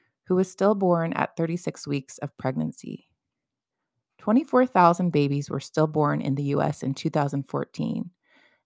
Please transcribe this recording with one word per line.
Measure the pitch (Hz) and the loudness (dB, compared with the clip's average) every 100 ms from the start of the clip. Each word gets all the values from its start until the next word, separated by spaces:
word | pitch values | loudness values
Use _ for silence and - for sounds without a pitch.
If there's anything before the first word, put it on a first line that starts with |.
| _ _ - | _ _ -2
who | |
was | 180 185 | 0 0
stillborn | - 190 208 190 170 165 | 2 2 2 2 2 0
at | - - - | -2 -2 -2
thirty-six | 165 175 - - - | -4 -4 -6 -8 -6
weeks | 143 135 - | -6 -6 -10
of | 143 - | -12 -6
pregnancy. | 131 139 - - - - _ _ _ _ _ _ _ _ _ _ _ _ | -6 -4 -4 -6 -12 -14 _ _ _ _ _ _ _ _ _ _ _ _
Twenty-four | - 226 311 247 254 | 0 2 2 2 4
thousand | 190 175 175 180 | 6 6 6 2
babies | 151 143 143 143 | 2 2 0 -4
were | 139 | -8
stillborn | - - 156 156 147 147 | -4 0 2 2 0 0
in | - | -2
the | 139 | -2
U | 143 143 | 0 0
S | 143 151 | 0 -2
in | - | -6
two | 135 160 | -4 -2
thousand | 156 143 143 139 | 0 0 -2 -4
fourteen, | 143 - - - - 175 - _ _ _ _ | -6 -6 -6 -6 -6 -8 -14 _ _ _ _